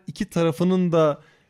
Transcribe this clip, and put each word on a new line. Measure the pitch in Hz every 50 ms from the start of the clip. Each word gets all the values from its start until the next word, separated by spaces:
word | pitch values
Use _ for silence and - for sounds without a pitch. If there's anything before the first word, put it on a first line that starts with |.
| _
iki | - 151 - 220
tarafının | - - 175 170 165 160 - 175 180 185 185 185 175 160
da | 165 160 151 143 143 - _ _ _ _ _